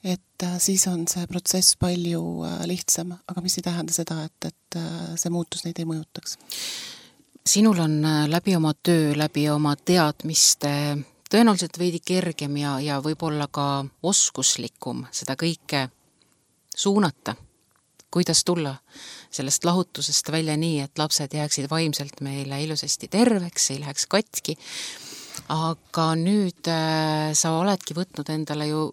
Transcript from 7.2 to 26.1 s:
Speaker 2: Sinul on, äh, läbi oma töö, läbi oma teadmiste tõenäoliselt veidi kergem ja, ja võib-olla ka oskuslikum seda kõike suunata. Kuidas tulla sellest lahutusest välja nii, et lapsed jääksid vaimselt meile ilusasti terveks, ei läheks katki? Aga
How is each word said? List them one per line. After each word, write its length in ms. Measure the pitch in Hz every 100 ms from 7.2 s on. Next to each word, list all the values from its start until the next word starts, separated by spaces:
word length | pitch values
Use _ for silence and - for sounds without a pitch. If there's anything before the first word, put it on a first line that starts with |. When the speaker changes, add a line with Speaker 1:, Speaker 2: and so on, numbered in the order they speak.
| _ -
Speaker 2:
Sinul 340 | - 202 220 180
on, 200 | 160 151
äh, 220 | 156 156 147
läbi 280 | 170 196 180
oma 160 | 156
töö, 400 | 151 175 165 151 147
läbi 280 | 151 147 151
oma 260 | 147 151 143
teadmiste 960 | - 180 151 - 151 156 - - 143 143 147 143 139 _ -
tõenäoliselt 480 | 208 233 185 170 165
veidi 220 | 180 170
kergem 580 | - 185 175 151 143 143
ja, 220 | 143 135
ja 200 | 147 139
võib-olla 440 | 151 156 160 151 143
ka 380 | - 143 139 139 -
oskuslikum 1040 | 170 202 - - 135 - 117 - 127 123 127
seda 260 | - - 131
kõike 520 | 170 160 - 147 127 - _ _ _ _ _ _ _
suunata. 640 | - 202 202 180 - - 113 - _ _ _ _ _ _
Kuidas 320 | 170 175 160
tulla 280 | - 175 147 135 - - - - -
sellest 340 | - 131 - 170
lahutusest 640 | 180 175 - 143 147 -
välja 240 | 160 160 151
nii, 240 | 165 151
et 180 | 139 -
lapsed 360 | 151 - 143
jääksid 340 | 151 151 - 143
vaimselt 520 | 160 160 147 143 -
meile 400 | 139 139 135 139
ilusasti 440 | 156 151 143 - 151
terveks, 640 | 196 240 208 175 - -
ei 80 | 139
läheks 260 | 143 - -
katki? 480 | 196 - - - 160 - - - - - - - - -
Aga 560 | 156 160 160 _ - 160